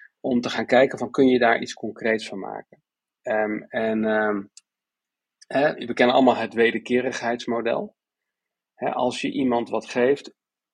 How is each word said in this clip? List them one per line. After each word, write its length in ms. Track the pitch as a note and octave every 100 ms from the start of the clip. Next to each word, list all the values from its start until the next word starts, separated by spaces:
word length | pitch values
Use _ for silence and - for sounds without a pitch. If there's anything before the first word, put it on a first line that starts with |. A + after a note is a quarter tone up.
| - _
om 220 | C3 A#2+
te 80 | A#2+
gaan 160 | A#2 G#2+
kijken 320 | B2 C#3 -
van, 140 | B2
kun 160 | - C3
je 120 | B2
daar 200 | A#2 A#2
iets 120 | -
concreets 540 | - A2 - A2+ A2 -
van 120 | G2
maken? 420 | - G#1 - _ _ _ _ _
Ehm, 400 | B2 G#2+ G#2+ G#2+ -
en, 380 | A#2+ A2 A2 A2
ehm, 360 | G#2+ G#2+ G2+ G2 _ _ _ _ _ _ _ _ _ -
hè, 260 | C3+ D3+
we 200 | - A#2+
kennen 220 | A#2+ B2 C3+
allemaal 200 | B2+ A2+
het 180 | A2
wederkerigheidsmodel. 1400 | A2 A2+ A2 - B2 B2 A#2+ A#2+ A#2+ - A#2 A2+ - G#3 _ _ _ _ _ _ _ _
Hè, 180 | _ C3+
als 280 | C3 B2 A#2+
je 100 | C#3+
iemand 380 | C#3+ B2+ A#2+ A2+
wat 200 | A2 -
geeft 440 | B2+ B2 C#3+ - - _ _ _